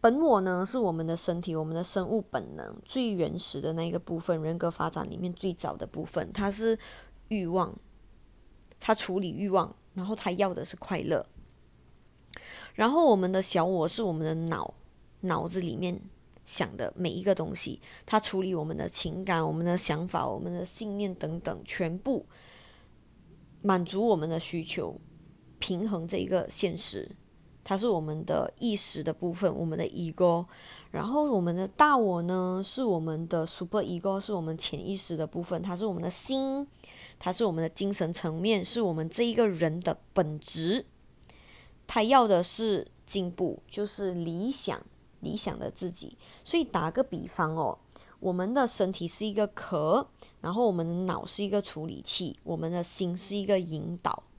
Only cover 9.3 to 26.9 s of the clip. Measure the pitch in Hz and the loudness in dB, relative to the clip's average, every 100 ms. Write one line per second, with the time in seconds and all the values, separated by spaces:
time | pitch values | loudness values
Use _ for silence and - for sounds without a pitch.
9.3 | - 196 185 - - - - 185 220 202 | -4 2 2 2 -6 -14 -8 -6 -4 -4
10.3 | 180 196 175 - - - 180 - 160 - | 0 0 0 -6 -8 -4 -4 0 0 -2
11.3 | - - - - - - - - _ - | -14 -20 -20 -20 -20 -20 -20 -20 _ -20
12.3 | - - - - - 220 302 320 208 185 | -20 -16 -18 -14 2 4 8 8 8 6
13.3 | 190 190 185 165 185 160 - 214 160 160 | 2 4 4 4 2 2 2 0 0 -2
14.3 | 160 165 143 - - - - - - 185 | -2 -2 -2 -6 -10 -20 -20 -20 -8 -2
15.3 | 175 170 185 170 117 180 185 - - - | 0 0 -2 -2 -4 -4 -4 -10 -20 -20
16.3 | - - - 139 - 110 - 175 151 185 | -18 0 0 0 -2 -6 -2 -4 0 0
17.3 | 190 160 - - - - - - 220 208 | 0 0 -4 -4 -6 -14 -20 0 2 2
18.3 | 190 190 175 156 - 160 - 160 160 190 | 0 -2 -2 -4 -4 -2 0 -2 -4 -2
19.3 | 170 160 160 170 175 - 151 180 165 131 | 0 0 0 0 4 2 2 -2 -2 -2
20.3 | 104 175 175 180 - 214 202 202 180 156 | -4 -6 -6 -6 -6 -6 -4 -6 -4 -6
21.3 | 165 - - - - 170 180 254 247 - | -4 -6 -8 -8 -4 -4 -2 -2 -2 -4
22.3 | - - - - - - - - - - | -20 -20 -20 -20 -20 -20 -20 -20 -20 -20
23.3 | - - - 208 185 175 190 226 190 156 | -20 -20 -4 2 2 2 0 2 2 2
24.3 | 165 - 170 156 - 107 - - - - | -2 -4 -6 -4 -4 -4 -8 -16 -20 -20
25.3 | - - - - 180 214 190 165 190 185 | -20 -20 -8 -4 -2 -2 -2 -2 -2 0
26.3 | 180 - - 185 170 - | 0 0 0 0 0 -4